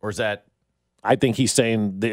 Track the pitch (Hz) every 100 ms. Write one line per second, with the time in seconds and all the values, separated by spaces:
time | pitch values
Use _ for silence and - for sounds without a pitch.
0 | 107 104 110 104 _ _ _ _ _ _
1 | 104 131 131 110 120 - 117 113 104 95
2 | 113